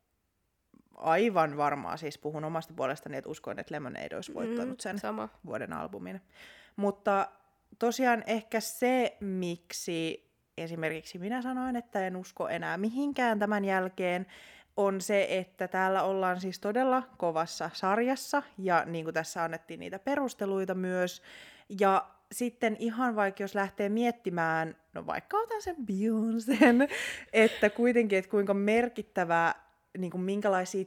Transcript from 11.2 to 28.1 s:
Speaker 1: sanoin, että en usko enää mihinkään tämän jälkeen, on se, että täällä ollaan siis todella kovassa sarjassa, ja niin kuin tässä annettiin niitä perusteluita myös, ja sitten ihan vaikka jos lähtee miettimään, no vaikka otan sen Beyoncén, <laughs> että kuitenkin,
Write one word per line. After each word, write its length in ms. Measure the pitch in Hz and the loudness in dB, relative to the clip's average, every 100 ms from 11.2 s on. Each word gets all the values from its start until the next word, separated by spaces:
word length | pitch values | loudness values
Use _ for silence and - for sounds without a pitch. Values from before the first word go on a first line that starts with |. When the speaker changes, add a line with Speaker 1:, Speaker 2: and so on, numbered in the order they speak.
| 190 254 | -6 -4
Speaker 1:
sanoin, 340 | 254 254 254 247 | -4 -4 -4 -4
että 320 | 240 202 185 | -4 -2 -2
en 80 | 185 | -4
usko 320 | 185 - 175 | -10 -6 -4
enää 300 | 170 160 170 | -4 -4 -2
mihinkään 640 | 220 247 285 262 240 208 | -2 0 -2 2 2 2
tämän 260 | 208 208 196 | 2 0 2
jälkeen, 600 | 190 185 185 180 180 185 - - - _ - | 0 0 -2 0 0 -4 -14 -20 -20 _ 0
on 240 | 196 190 | 2 0
se, 260 | 185 202 - | 2 2 4
että 380 | 185 180 - 185 | 0 -4 -6 -4
täällä 360 | 185 190 190 | 2 2 2
ollaan 380 | 180 190 185 180 | 2 2 0 0
siis 180 | 190 175 | -4 -4
todella 440 | 208 233 262 254 254 - | -2 0 2 2 -2 -4
kovassa 520 | 170 160 165 - 170 | 0 0 -2 -4 -8
sarjassa, 680 | - 190 208 247 262 - 285 - - | -2 0 2 2 -2 -2 -2 -2 -4
ja 280 | 190 165 - | 2 2 2
niin 180 | 165 160 | -4 -4
kuin 80 | |
tässä 300 | 160 160 180 | -4 -4 -4
annettiin 360 | 165 160 - 165 | -4 -6 -10 -12
niitä 200 | 175 196 | -12 -8
perusteluita 760 | 269 285 262 - 196 196 190 185 | -4 -2 -2 -2 -2 -2 -2 -2
myös, 460 | 185 180 180 - - - - - - 196 | -2 0 -2 -4 -16 -20 -20 -20 -14 2
ja 280 | 196 190 - _ _ | 4 4 2 _ _
sitten 440 | - 240 - 226 208 | -4 -4 0 0 0
ihan 360 | 233 226 254 214 | -2 0 0 2
vaikka 280 | 196 196 | 0 0
jos 120 | 196 202 | -4 -2
lähtee 340 | 190 - 202 | -2 0 0
miettimään, 880 | 220 240 240 185 175 160 160 160 - _ | 2 2 0 -4 0 2 0 -2 -8 _
no 120 | - - | -10 -6
vaikka 320 | - - 415 | -6 -2 -4
otan 240 | 466 440 | -2 -4
sen 140 | 381 330 | -6 -6
Beyoncén, 1120 | 208 190 220 220 226 226 220 226 247 240 285 - - | -4 0 2 2 0 0 0 6 8 8 4 0 -6
<laughs> 220 | - - | -10 2
että 360 | 226 220 - 208 | 6 6 6 2
kuitenkin, 500 | 220 247 240 220 | 4 4 6 4